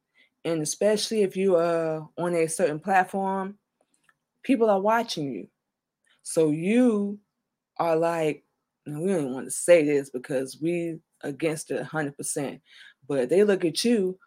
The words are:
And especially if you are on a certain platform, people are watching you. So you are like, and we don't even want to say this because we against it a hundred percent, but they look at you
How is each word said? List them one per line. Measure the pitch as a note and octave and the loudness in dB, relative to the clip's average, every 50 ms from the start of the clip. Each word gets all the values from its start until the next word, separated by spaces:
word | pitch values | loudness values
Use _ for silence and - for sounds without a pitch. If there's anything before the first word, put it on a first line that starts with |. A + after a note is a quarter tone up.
| _ _ _ _ _ _ _ _ - | _ _ _ _ _ _ _ _ -6
And | D#3+ E3 D#3+ | -4 -4 -2
especially | D3+ D3 - - G3 G#3 G#3+ G#3 - - A3+ A3 | -4 -4 -4 0 2 2 2 0 -2 -2 0 0
if | G3+ F#3+ F#3+ | 0 0 0
you | F#3 F#3+ G3 F3+ | 0 2 4 4
are | E3 E3+ E3+ E3+ E3 E3 D#3+ D#3+ D#3 D#3 - - - | 4 4 2 0 0 0 -2 -4 -6 -8 -12 -8 -6
on | E3+ F3 F3 | -4 -2 0
a | E3+ E3 | 0 0
certain | D#3 D#3+ - F#3+ D3 D3+ D#3 | 0 0 -2 -2 0 -2 -2
platform, | - G#3 F#3+ F#3 F#3 F#3 - G3 G3 F#3+ F#3+ G3 F#3+ G3 G3+ _ _ _ _ _ _ _ _ _ _ _ _ _ _ _ _ _ | -2 2 2 2 2 2 -2 -4 -2 -2 -2 -4 -6 -8 -10 _ _ _ _ _ _ _ _ _ _ _ _ _ _ _ _ _
people | - - C#4 A3 A3+ A3 | -2 0 2 2 4 4
are | G3+ F#3+ | 4 2
watching | F#3+ G#3+ A3+ A#3 A#3 A#3 - E3+ D3 C#3 | 2 2 2 0 0 -2 -6 -6 -6 -6
you. | A#2+ F2 G#3 - _ _ _ _ _ _ _ _ _ _ _ _ _ _ | -6 -10 -12 -16 _ _ _ _ _ _ _ _ _ _ _ _ _ _
So | - - - E3+ D#3+ D#3 | -12 -4 0 2 2 2
you | D3 D#3+ E3 F#3+ A3 B3 B3+ B3 A3 G#3 G3+ G3+ G#3 G#3 _ _ _ _ _ _ _ _ _ _ _ - | 2 0 0 2 4 4 4 4 4 2 -2 -4 -6 -10 _ _ _ _ _ _ _ _ _ _ _ -4
are | D#3+ E3+ D#3+ | 0 0 2
like, | D#3+ E3 E3 E3+ E3 D#3 D#3 C#3+ - _ _ _ _ _ _ _ _ - | 2 2 0 0 0 0 -2 -2 -4 _ _ _ _ _ _ _ _ -14
and | - D3 D3 | -10 -8 -4
we | E3+ G3 | -2 0
don't | G3 E3+ | 0 0
even | C#3+ B2+ | 0 -2
want | B2+ C3 B2 | -4 -6 -8
to | - | -8
say | - - - - F3 E3+ D3 | -8 -2 4 6 6 6 6
this | D3 D3 C#3 C#3 C#3 | 4 2 0 0 -2
because | - B2+ B2 - D3 C3 C3+ C3 - C3+ | -8 -10 -6 -4 -4 -4 -4 -6 -8 -6
we | D3 E3 F3 F3 E3+ E3+ D#3+ D#3+ _ _ _ _ | -4 -2 -2 -2 -4 -6 -8 -12 _ _ _ _
against | - D3 C#3 C3 E3 D#3+ D3+ D3+ - - | -10 -10 -8 -4 -2 -2 -2 -4 -6 -8
it | C#3+ A#2 | -6 -6
a | C#3+ | -6
hundred | D3 - D#3 D3+ C#3+ D3 | -6 -6 -6 -6 -6 -8
percent, | - C#3+ - - D#3 C#3 A#2+ - D#3 _ _ - - - - _ _ _ - | -10 -10 -8 -6 -6 -6 -8 -10 -12 _ _ -20 -20 -20 -20 _ _ _ -4
but | C#3+ C3+ B2 B2+ | -2 0 0 2
they | D#3 F#3 G#3 | 4 4 6
look | G3+ G3 F#3 F3+ | 4 4 2 2
at | E3 D3+ - - | -2 -2 0 0
you | A#3 A#3+ G#3+ F#3+ F#3 F#3 _ _ | 2 2 2 2 -2 -4 _ _